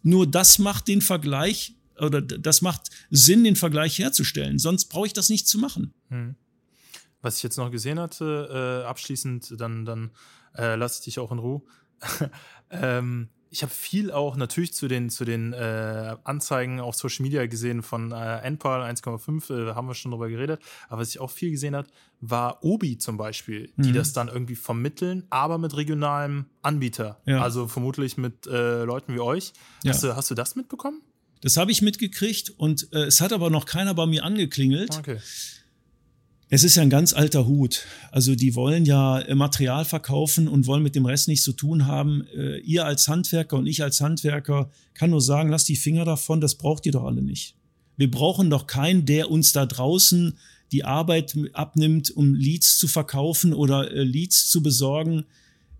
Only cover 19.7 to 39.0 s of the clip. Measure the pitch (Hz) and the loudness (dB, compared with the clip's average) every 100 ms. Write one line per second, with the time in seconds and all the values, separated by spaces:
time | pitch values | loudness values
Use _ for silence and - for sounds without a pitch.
19.7 | 110 127 123 127 117 117 113 139 156 - | -6 -8 -10 -10 -8 -8 -6 -6 -8 -10
20.7 | - - 113 117 - 131 - 175 147 143 | -20 -14 -8 -8 -8 -12 -6 -6 -4 -4
21.7 | 143 139 _ _ _ 117 120 123 - 160 | -6 -10 _ _ _ -4 -2 -2 -2 -2
22.7 | 214 185 117 - 107 107 110 - 107 110 | 0 -2 -4 -6 -6 -8 -10 -10 -10 -10
23.7 | - 135 123 113 131 120 123 123 120 - | 0 2 4 0 -2 -6 -6 -8 -10 -6
24.7 | 117 135 151 180 185 180 131 147 165 165 | -4 -4 -4 -6 -6 -4 -2 0 -2 -4
25.7 | 147 151 151 147 143 143 143 139 _ - | -4 -4 -2 -2 -2 -4 -6 -8 _ -2
26.7 | 151 127 113 107 104 - 135 123 120 117 | 0 -2 -4 -8 -6 0 0 2 -2 -4
27.7 | 127 123 131 135 - 123 113 - 123 120 | -4 -4 -4 -4 -4 -6 -8 -6 -2 0
28.7 | 120 117 123 - 120 120 160 - _ - | 0 -2 -6 -6 -4 -2 -2 -4 _ -20
29.7 | - 143 120 135 120 131 117 123 - 254 | -4 -2 0 0 -2 -4 -4 -4 -6 -10
30.7 | 247 277 311 _ _ _ _ 135 160 190 | -10 -10 -10 _ _ _ _ 0 2 4
31.7 | 220 208 208 202 - 202 214 - - 156 | 4 2 2 -6 -2 -4 -4 -8 -2 0
32.7 | 147 - 151 143 139 185 214 170 156 - | 0 -2 -2 4 4 4 0 2 0 0
33.7 | 165 196 170 165 156 - 214 165 - 135 | -2 0 0 2 0 -2 -2 -2 2 2
34.7 | 143 214 156 147 113 - - - - _ | 2 0 -6 -6 -10 -10 -12 -14 -16 _
35.7 | _ _ _ _ _ _ _ _ 139 175 | _ _ _ _ _ _ _ _ 6 8
36.7 | 170 147 139 165 - 151 143 120 143 127 | 8 8 6 4 4 4 4 4 4 2
37.7 | - - - - 139 123 131 127 120 131 | 0 -8 -20 -4 0 2 4 2 2 2
38.7 | 165 156 139 | 4 6 6